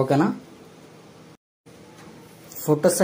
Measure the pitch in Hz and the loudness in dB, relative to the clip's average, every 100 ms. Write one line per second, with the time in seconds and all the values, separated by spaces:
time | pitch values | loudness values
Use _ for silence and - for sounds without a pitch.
0 | 131 139 202 - - - - - - - | 2 2 0 -2 -12 -20 -20 -20 -20 -20
1 | - - - - _ _ - - - - | -20 -20 -20 -20 _ _ -20 -20 -20 -20
2 | - - - - - - - 147 180 185 | -20 -20 -20 -20 -20 -8 -2 0 2 2